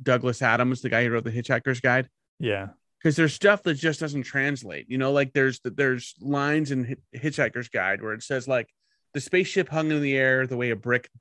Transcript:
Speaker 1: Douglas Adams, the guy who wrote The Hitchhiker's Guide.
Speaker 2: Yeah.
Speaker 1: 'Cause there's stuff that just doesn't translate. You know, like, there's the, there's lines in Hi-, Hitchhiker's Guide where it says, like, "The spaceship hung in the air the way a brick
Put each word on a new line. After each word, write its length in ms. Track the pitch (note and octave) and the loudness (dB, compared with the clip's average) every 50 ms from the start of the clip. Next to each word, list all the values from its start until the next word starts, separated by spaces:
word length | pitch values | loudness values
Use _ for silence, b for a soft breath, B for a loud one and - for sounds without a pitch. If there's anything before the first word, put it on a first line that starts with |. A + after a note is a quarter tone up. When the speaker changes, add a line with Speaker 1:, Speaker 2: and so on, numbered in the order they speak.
Speaker 1:
Douglas 400 | B2+ C3 B2+ B2 B2 B2+ A#2 - | 0 2 2 4 2 0 -2 0
Adams, 400 | C3 A#2+ A2+ A#2+ B2 B2+ B2+ B2 | 2 2 4 4 2 2 0 -2
the 80 | - B2+ | -2 0
guy 140 | A2+ A2+ B2 | 0 2 2
who 80 | A#2+ | 2
wrote 120 | A#2 A#2 A2+ | 0 -2 -2
The 60 | A#2 | -4
Hitchhiker's 480 | A2 B2 A#2 - C3 A#2+ - C3+ B2+ A#2+ | -6 -6 -4 -2 -2 -2 0 -2 -2 0
Guide. 280 | - C3 B2 C3 B2+ - _ _ _ _ _ - | 2 2 2 2 0 -2 _ _ _ _ _ -6
Speaker 2:
Yeah. 300 | D3+ A2+ G#2 G2 G2 G2 - _ _ _ _ _ - | -2 -2 -2 -2 -4 -8 -12 _ _ _ _ _ 0
Speaker 1:
'Cause 120 | D#3+ D3 | 0 2
there's 180 | E3 E3 D3+ - | 4 2 2 2
stuff 300 | - - G3+ G#3 G3 - | 2 4 4 4 4 2
that 120 | F3 D3+ | -2 -2
just 240 | C#3 D3+ E3 D3 - | 0 0 -2 -2 -2
doesn't 240 | D#3+ D3+ C#3+ C#3+ A#2+ | -4 -6 -6 -6 -6
translate. 640 | - - C#3 C3+ C#3+ C#3+ B2 A2+ G2 D#2+ D2 - - | -4 -4 -2 -2 -2 -2 -4 -6 -10 -12 -12 -10 -6
You 80 | B2 C3 | -4 -2
know, 140 | C3 C3+ | 0 2
like, 220 | C#3+ C#3+ C#3 C3 - | 2 2 0 2 2
there's 260 | C#3+ C3+ C3 B2 - | 2 2 2 0 -2
the, 100 | - B2+ | -8 -8
there's 440 | G2+ - C#3+ C3+ B2+ A#2+ - - - - | -2 0 0 0 0 -2 -4 -10 -16 -10
lines 520 | - C#3 C#3+ C#3+ C#3 D3 D3 D#3 D3+ C3+ | -6 -4 -2 0 0 0 2 0 0 0
in 140 | C#3 C3 B2 | -2 -2 -4
Hi-, 340 | A#2 C#3 - _ _ - A#2+ | -4 -6 -10 _ _ -12 -6
Hitchhiker's 500 | A#2+ D#3 C#3 - C3+ A2+ - A#2+ A#2+ - | -6 -4 -2 0 -2 -2 -2 -4 -8 -6
Guide 320 | - A2 F#2 F#2+ G2 G2+ | -4 -2 0 0 -2 -2
where 120 | G#2+ A2 G#2+ | -4 -6 -8
it 100 | A2+ - | -8 -6
says, 240 | - C#3+ C3 A2+ C3 | -4 -4 -4 -2 0
like, 220 | C3 B2 A2+ - _ _ _ _ _ _ _ _ - | 0 0 -2 -4 _ _ _ _ _ _ _ _ -8
"The 80 | D3 | -8
spaceship 480 | - - - F#3 F#3+ - - G3 F3 - | -6 0 0 0 2 2 0 -2 0 0
hung 220 | D3 D#3+ D#3 D#3 | 0 -2 0 0
in 100 | D3+ D3 | 0 0
the 140 | D3 C#3 C3+ C3+ | 0 2 2 2
air 280 | C3 C3 C3 C3 C3 B2 | 4 4 4 2 2 0
the 100 | B2+ B2 | -2 -2
way 120 | B2 A#2+ | -2 -2
a 40 | A2+ | -2
brick 340 | G2+ - A#2+ A#2+ A#2+ - - - - | -2 0 0 0 0 0 -2 -10 -2